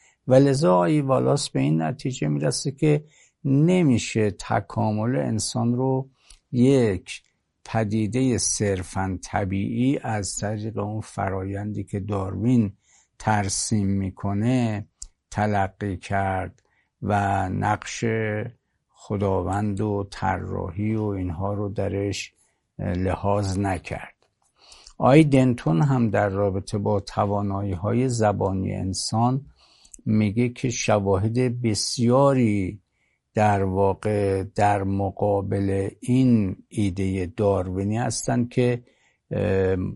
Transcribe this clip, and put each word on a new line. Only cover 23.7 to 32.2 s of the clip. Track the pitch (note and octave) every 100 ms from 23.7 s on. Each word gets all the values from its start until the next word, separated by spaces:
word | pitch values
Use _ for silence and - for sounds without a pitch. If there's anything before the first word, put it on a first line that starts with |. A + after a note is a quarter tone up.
| F#2 - - - _ _ _ _ _ _ - - -
آی | A#2+ D3
دنتون | D#3 C3+ C3 A#2 D3+ E3
هم | D3 C3 A#2
در | G#2 G#2
رابطه | G2 G2+ F#2+ G2 G#2
با | G#2 G2+
توانایی‌های | - - G#2 G2+ G2+ G2 G2+ F#2 G2+ A2+ C3
زبانی | A#2 G#2+ G2 G2 F#2+ F#2+
انسان | G2 F#2+ F#2+ - A2 A#2+ C3+ D3+ _ _ _ _ - -
میگه | G#2+ G#2+ G#2 A#2+
که | B2 B2+
شواهد | A2 - G#2+ G2 F#2+ A2 A#2 B2+ B2
بسیاری | A#2+ G#2 - - A#2 B2+